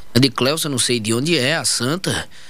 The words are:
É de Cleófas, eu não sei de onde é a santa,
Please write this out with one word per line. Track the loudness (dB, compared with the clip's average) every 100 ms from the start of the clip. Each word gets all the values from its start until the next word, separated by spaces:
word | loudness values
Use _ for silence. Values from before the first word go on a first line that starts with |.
| -2
É | 2
de | 2
Cleófas, | 2 -2 0
eu | -2
não | 0
sei | 0 0
de | 0
onde | 0 2 2
é | 2 0
a |
santa, | 0 0 0 -2 -2 -4 -4 -12